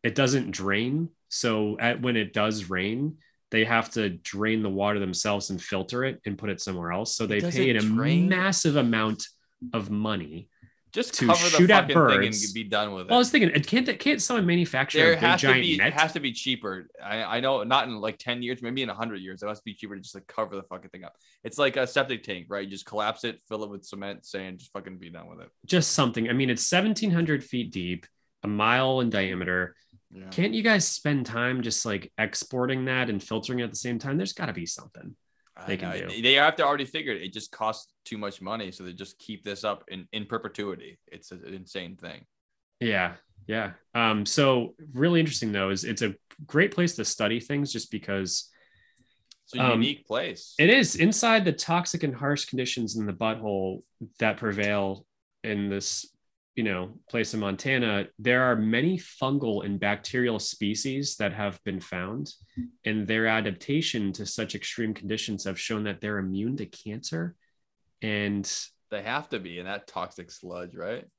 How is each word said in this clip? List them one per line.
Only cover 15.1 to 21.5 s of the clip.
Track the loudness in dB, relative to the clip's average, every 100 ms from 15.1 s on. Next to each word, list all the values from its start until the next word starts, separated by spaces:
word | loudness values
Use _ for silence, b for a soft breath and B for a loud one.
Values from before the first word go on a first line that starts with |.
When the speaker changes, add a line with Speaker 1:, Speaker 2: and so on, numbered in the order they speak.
Speaker 1:
a | 8
big |
Speaker 2:
has | 6 6
to | 6
Speaker 1:
giant | 4
Speaker 2:
be, | 4 4
Speaker 1:
net? | 4
Speaker 2:
has | 4 2
to | 2
be | -4
cheaper. | -4 -4 -4 -4 -8 -12 -14
I, | -6 -4 -2 0
I |
know | 2 0
not | 4 2 2
in, | -4
like, | -6 -6
ten | -6 -6
years, | -4 -6
maybe | -6 -4
in | -4
a |
hundred | -4 -6 -6
years, | -10 -10
it | -8
must | -8
be | -12
cheaper | -14 -12
to | -12
just, | -14
like, | -18 -12
cover | -6 -6 -6
the |
fucking | -12 -16 -16
thing | -18
up. | -20 _ b b
It's | -14